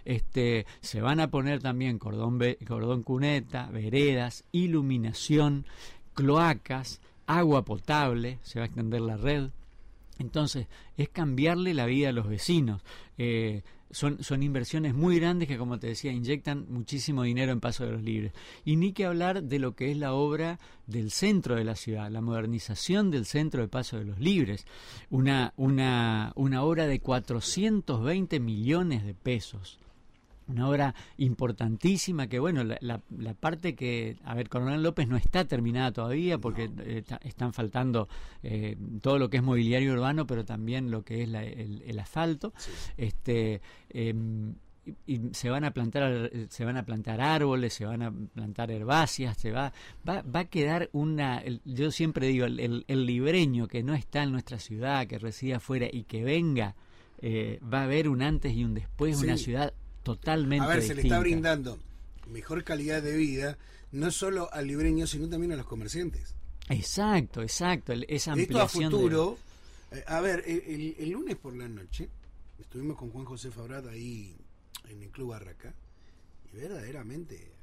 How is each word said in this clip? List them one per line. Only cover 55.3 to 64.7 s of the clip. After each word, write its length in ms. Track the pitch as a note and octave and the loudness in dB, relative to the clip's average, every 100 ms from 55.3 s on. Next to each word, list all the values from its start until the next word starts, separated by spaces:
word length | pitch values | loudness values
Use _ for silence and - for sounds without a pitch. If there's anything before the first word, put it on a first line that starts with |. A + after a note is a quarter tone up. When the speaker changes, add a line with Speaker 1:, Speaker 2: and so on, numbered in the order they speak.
| G#2+ B2+ B2 | -4 -2 -2
Speaker 1:
afuera 320 | - C3 A#2+ | -2 -2 -2
y 120 | B2 | -4
que 200 | G#2+ A2+ | -6 -4
venga, 520 | A#2+ D#3+ E3+ C3 G#2 - - - - - | 0 2 2 2 0 -4 -16 -20 -20 -8
eh, 420 | A#2 A2+ A2 A2 | -2 -2 -2 -6
va 160 | A#2+ C3 | -2 0
a 60 | C3+ | 2
haber 240 | D3 D3+ | 2 2
un 120 | B2+ | 2
antes 320 | C#3 D3+ C#3 | 2 2 2
y 100 | A2+ | 2
un 120 | A#2+ G#2+ | 2 0
después, 440 | G#2 - D3+ D3 | -4 0 0 2
una 140 | B2+ B2 | 2 0
Speaker 2:
Sí. 80 | - | 0
Speaker 1:
ciudad 280 | A#2+ D3 - - - | 0 -2 -4 -14 -8
totalmente 600 | - A2 - D#3+ C#3 C#3+ | -6 -4 0 2 4 2
Speaker 2:
A 40 | C#3 | 4
ver, 160 | E3 | 4
se 60 | - | 2
le 120 | C#3+ | 2
Speaker 1:
distinta. 140 | C3+ - | 4 6
Speaker 2:
está 40 | |
brindando 600 | F3 E3 D#3+ D#3 B2+ A2 - - - - - | 4 4 4 2 0 -8 -12 -14 -16 -14 -12
mejor 340 | A2+ - D#3+ | -12 -6 -6
calidad 380 | - D#3 D3 D#3 | -4 -4 -2 -2
de 160 | D3 D#3 | 0 2
vida, 400 | D#3 C3 C#3+ D3 - - - | 2 0 -2 -4 -12 -18 -10
no 200 | C3+ E3 | -2 -2
solo 420 | D#3+ F#3+ F#3+ E3+ | 0 0 -2 -2
al 140 | D#3 | -4
libreño, 400 | C#3 | -4